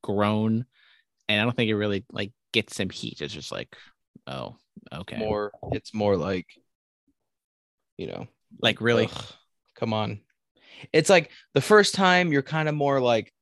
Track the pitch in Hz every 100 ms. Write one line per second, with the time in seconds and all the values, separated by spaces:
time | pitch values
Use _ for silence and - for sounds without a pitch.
0 | - 101 104 107 110 110 123 _ _ _
1 | _ _ - 104 117 120 110 107 104 98
2 | - - 104 _ _ 113 - - 92 -
3 | 57 - 71 73 69 - - - - _
4 | _ _ - 135 120 - _ - - 156
5 | 190 - 107 104 104 - - 113 - 107
6 | 104 95 82 92 - - _ _ _ _
7 | _ _ _ _ _ _ _ _ _ -
8 | 85 50 120 _ _ - 113 104 113 117
9 | 113 - - - _ _ _ - 117 110
10 | 107 104 _ _ _ _ _ - - 156
11 | 160 185 151 - _ 139 - 214 202 -
12 | 185 180 175 143 135 156 156 151 143 139
13 | 123 117 101 _